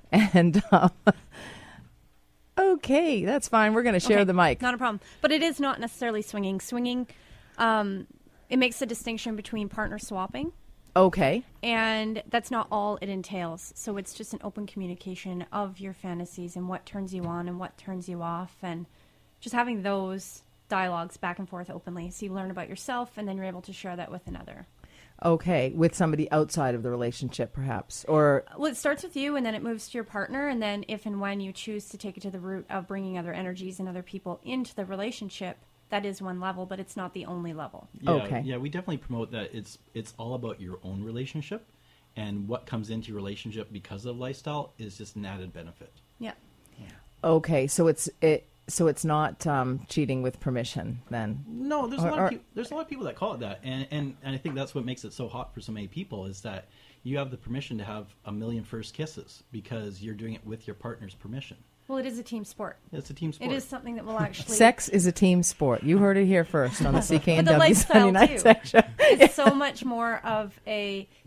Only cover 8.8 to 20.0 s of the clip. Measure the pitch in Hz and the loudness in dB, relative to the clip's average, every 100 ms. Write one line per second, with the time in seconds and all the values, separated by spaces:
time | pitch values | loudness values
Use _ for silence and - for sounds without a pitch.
8.8 | 240 233 - 226 233 214 208 220 208 - | -6 -6 -6 -6 -6 -8 -6 -6 -6 -4
9.8 | 214 208 - 196 190 254 311 - - - | -6 -6 -8 -6 -6 -6 -8 -10 -20 -20
10.8 | - 175 190 185 143 196 - - 233 226 | -2 4 4 4 2 0 -4 -8 -2 0
11.8 | 226 220 220 220 - 233 220 240 - 214 | 0 0 -4 -6 -4 -4 -2 -4 -2 -2
12.8 | 208 208 202 190 180 196 170 165 - - | -2 -4 -6 -8 -6 -6 -6 -8 -14 -12
13.8 | - 202 190 - 214 208 208 202 208 - | -8 -8 -8 -12 -12 -10 -10 -10 -10 -8
14.8 | 185 175 190 185 190 175 - 208 202 190 | -8 -8 -10 -10 -8 -8 -8 -6 -6 -8
15.8 | 196 185 190 170 175 - 175 180 180 185 | -12 -12 -10 -8 -10 -10 -12 -8 -8 -8
16.8 | - 202 190 185 170 170 175 180 180 - | -10 -10 -8 -6 -6 -6 -8 -8 -10 -14
17.8 | - 185 175 175 170 170 185 - 180 170 | -12 -10 -10 -8 -6 -6 -8 -12 -10 -10
18.8 | 170 _ _ _ _ _ - 240 240 220 | -12 _ _ _ _ _ -4 0 0 0
19.8 | 190 196 | -2 -2